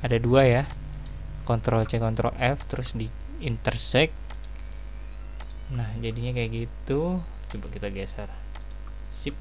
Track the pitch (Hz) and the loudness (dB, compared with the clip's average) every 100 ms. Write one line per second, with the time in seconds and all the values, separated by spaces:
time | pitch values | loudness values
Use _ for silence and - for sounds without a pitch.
0 | 123 117 120 131 135 120 139 - - - | 4 4 6 8 10 8 4 -4 -6 -8
1 | - - - - - 117 117 113 110 117 | -8 -8 -6 -6 2 2 6 4 4 2
2 | 113 113 117 - 127 139 - - 127 120 | 2 2 0 2 2 2 -2 -4 -4 -4
3 | 110 - - - 156 117 - 117 - 135 | -4 -6 -8 -4 -2 0 0 2 4 6
4 | 156 - - - - - - - - - | 4 2 -8 -8 -8 -10 -8 -8 -10 -10
5 | - - - - - - - 127 110 113 | -10 -10 -10 -10 -10 -10 -6 -4 -2 -2
6 | 113 113 120 123 113 117 117 - - 139 | -2 -2 -2 0 0 -2 -4 -6 0 0
7 | 170 180 170 - - 104 95 95 101 98 | 2 0 -2 -8 -8 -8 -6 -4 -4 -4
8 | 98 - 104 - - - - - - - | -6 -6 -8 -8 -8 -10 -10 -10 -10 -10
9 | - - 147 - | -10 -4 -4 -6